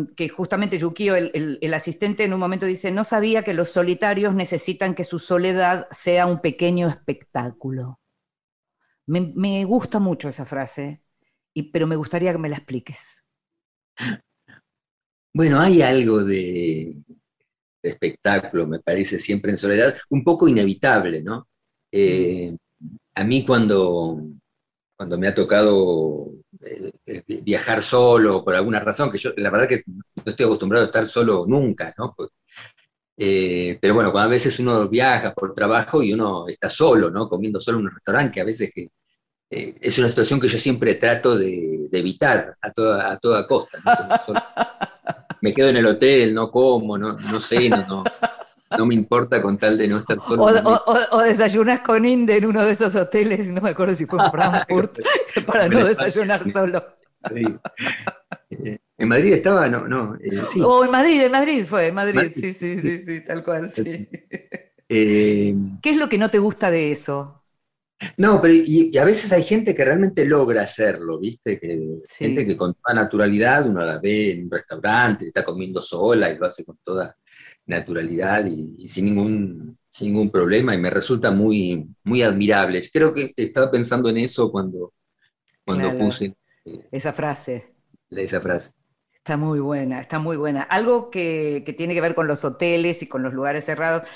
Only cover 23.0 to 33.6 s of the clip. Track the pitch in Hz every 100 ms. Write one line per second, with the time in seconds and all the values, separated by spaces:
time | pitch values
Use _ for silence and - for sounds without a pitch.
23 | _ - 104 131 127 123 107 98 92 87
24 | 82 78 76 71 _ _ _ _ _ -
25 | 92 87 98 - 151 104 107 101 92 82
26 | 78 76 73 76 _ 190 - - 98 -
27 | - 101 - 107 - 98 - 113 - 123
28 | 123 120 110 95 95 92 104 107 104 101
29 | 139 101 123 104 104 98 127 123 - 92
30 | - - - 104 117 101 95 113 104 113
31 | 107 120 117 98 87 135 131 - 85 -
32 | 120 - 80 _ _ - - _ _ _
33 | _ - 98 98 92 87